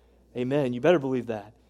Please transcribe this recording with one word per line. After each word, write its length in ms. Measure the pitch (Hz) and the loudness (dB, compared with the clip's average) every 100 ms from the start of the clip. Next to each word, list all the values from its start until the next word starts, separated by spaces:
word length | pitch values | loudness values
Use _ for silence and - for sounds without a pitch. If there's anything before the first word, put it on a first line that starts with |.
| _ _ _ 120 | _ _ _ -6
Amen. 360 | 123 143 131 | -2 0 0
You 80 | 120 | 0
better 180 | 151 175 | 4 4
believe 300 | 135 131 113 | 2 -4 -4
that, 260 | 110 104 - | -8 -10 -20